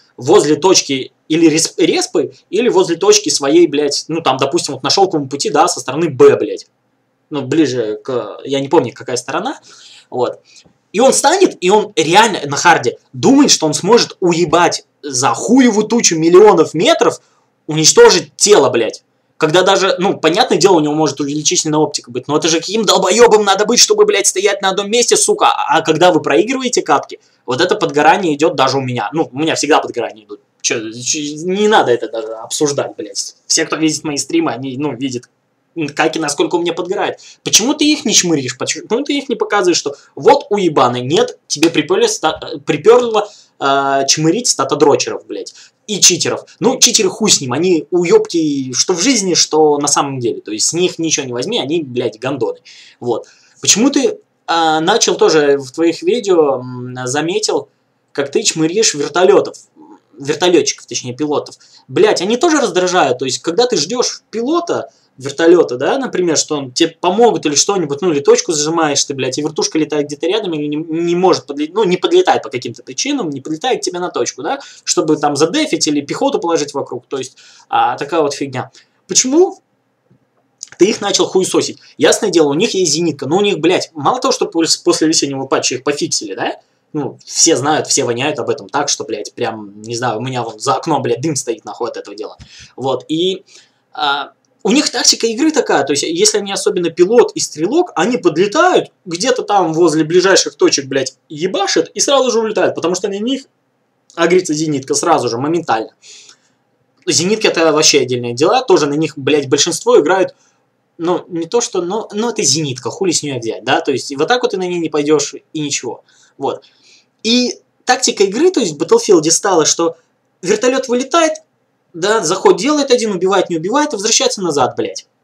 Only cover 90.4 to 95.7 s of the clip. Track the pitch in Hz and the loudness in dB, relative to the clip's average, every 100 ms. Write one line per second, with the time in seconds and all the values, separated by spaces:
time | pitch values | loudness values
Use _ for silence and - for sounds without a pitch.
90.4 | 113 110 135 135 165 143 123 117 156 147 | -8 -6 -4 -4 -2 -4 -2 -4 -4 -6
91.4 | - - - 101 117 104 - 101 107 - | -6 -8 -10 -8 -8 -8 -14 -14 -14 -16
92.4 | - - - - 131 131 - 156 185 190 | -20 -20 -20 -8 -4 -4 -4 -2 -2 -4
93.4 | - - _ _ _ - 139 143 135 _ | -10 -20 _ _ _ -6 -4 -2 -6 _
94.4 | _ _ - 254 302 240 285 - 233 220 | _ _ 0 2 0 -2 0 0 -2 0
95.4 | 311 302 - | 0 0 0